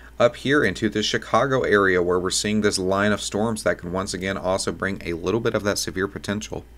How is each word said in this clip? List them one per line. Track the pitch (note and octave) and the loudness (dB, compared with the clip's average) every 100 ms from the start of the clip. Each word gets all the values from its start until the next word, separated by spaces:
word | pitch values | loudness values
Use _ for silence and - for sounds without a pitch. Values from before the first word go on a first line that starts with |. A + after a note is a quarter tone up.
| - - | -20 0
up | A#2+ - | 2 2
here | B2 D3 A#2+ | 2 2 2
into | F2 A2 | 0 -2
the | G#2+ | 0
Chicago | G#2 A#2 - A2 C#3 C3 | 0 -2 0 2 2 2
area | D#2 G2+ G2 F2+ | 4 4 6 4
where | F2 F2+ | 4 2
we're | F2+ | 0
seeing | - G#2+ G#2+ | -2 0 2
this | G2+ F#2+ | 2 0
line | F#2 G2 G2+ | 0 2 2
of | G2+ | 0
storms | - G2+ A2+ A2 | -2 -2 -2 0
that | - F2+ | -2 -2
can | F2 | -4
once | F2+ F#2+ | -4 -4
again | F#2 F#2 G2 | -4 -4 -2
also | B2 F#2+ - | 0 0 -2
bring | E2+ F#2+ G2 - | -4 -4 -4 -6
a | |
little | E2+ F2+ A2 | -4 0 0
bit | A#2+ A2+ | 0 0
of | |
that | G2+ F#2+ | 0 -2
severe | - F2+ G2 | -4 -2 -4
potential. | F#2+ - G#2 - D#2+ - | -4 -6 -6 -6 -10 -12